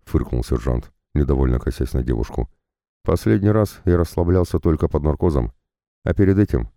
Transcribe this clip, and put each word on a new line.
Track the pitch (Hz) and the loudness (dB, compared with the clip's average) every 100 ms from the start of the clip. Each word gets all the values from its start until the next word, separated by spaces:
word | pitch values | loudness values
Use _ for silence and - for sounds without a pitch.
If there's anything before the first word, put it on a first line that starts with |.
| - | -2
фыркнул | - - 62 | -2 -2 -4
сержант, | - 64 57 60 - _ _ | -2 -2 -2 -4 -6 _ _
недовольно | 76 67 67 65 62 | -2 0 2 2 0
косясь | - - 64 | -2 -6 -4
на | - | -4
девушку. | 62 58 55 - 57 _ _ _ _ _ | -2 -4 -4 -6 -8 _ _ _ _ _
«Последний | - 85 110 110 98 | -4 -2 2 2 2
раз | 107 101 - - | 2 0 -2 0
я | 87 | 2
расслаблялся | 82 - 85 92 87 82 | 2 -2 2 2 2 0
только | 90 80 82 | 0 2 0
под | 78 | 0
наркозом, | 73 73 92 71 55 - _ _ _ _ | -2 0 0 0 -2 -6 _ _ _ _
а | - | -4
перед | 87 98 98 | 2 2 4
этим, | 104 65 55 | 2 0 -4